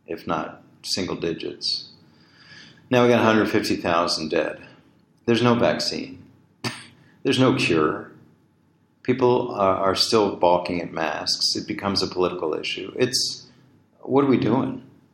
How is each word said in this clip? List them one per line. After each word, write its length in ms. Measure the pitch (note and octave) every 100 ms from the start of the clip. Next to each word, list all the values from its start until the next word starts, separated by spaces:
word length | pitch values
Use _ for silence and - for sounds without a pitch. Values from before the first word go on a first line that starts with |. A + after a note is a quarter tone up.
| -
if 200 | E2 -
not 360 | D#2+ D#2 - - _
single 340 | - - F2 D#2+
digits. 720 | E2+ - - - - - - - _ _ _ _ - - - - -
Now 120 | B2+
we 60 | B2
got 120 | A#2
a 40 | A2
hundred 240 | G#2+ G#2
fifty 280 | G#2+ - A2+
thousand 540 | F#2 E2+ E2+ - D#2
dead. 300 | E2 D#2 - - - _ _ _ _ -
There's 160 | A2+
no 120 | A#2+ A#2
vaccine. 680 | F2 D2+ - D#2 - - - _ _ _ - -
<laughs> 480 | - - _ _
There's 160 | C#3 B2
no 160 | C3 -
cure. 560 | - D#2+ D#2 G2+ - - - _ _ _ _ _ _ _ -
People 480 | B2 B2 B2 B2 G2+
are, 220 | F#2+ F#2
are 180 | F#2+ F#2
still 420 | - A2+ G2 F2
balking 440 | F2 F2 F2 F2
at 120 | D#2
masks. 640 | D#2+ D#2+ D#2+ F#2 - - -
It 120 | -
becomes 360 | D#2 G2 G2
a 40 | F#2+
political 480 | F2+ F2+ - E2 D#2+
issue. 380 | - - F#2+ -
It's, 500 | B2 - - - - _ _ _ _ _
what 240 | - C3 C#3
are 40 |
we 100 | A#2
doing? 440 | G#2+ B2+ - - - _ _